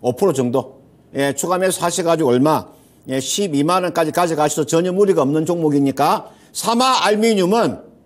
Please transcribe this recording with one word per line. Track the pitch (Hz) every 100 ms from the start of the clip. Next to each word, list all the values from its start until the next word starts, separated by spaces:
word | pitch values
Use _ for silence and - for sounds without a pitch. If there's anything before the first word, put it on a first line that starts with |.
오 | 123
프로 | 123 196
정도. | 143 123 127 123 - - _ _
예, | 131 139
추가 | 139 - 180
매수 | 185 -
하셔가지고 | 170 175 165 165 151
얼마? | 123 143 147 101 - _ _ -
예, | 131
십이만 | 131 - 202 143 147 185
원까지 | 180 170 160
가져가셔도 | 160 175 156 151 165 147
전혀 | 160 180
무리가 | 180 202 170
없는 | 135 156 160
종목이니까 | 175 156 143 139 131 147 208 - - -
삼화 | - 202 233 254 254 180
알루미늄은 | 214 233 214 175 226 180 95 - -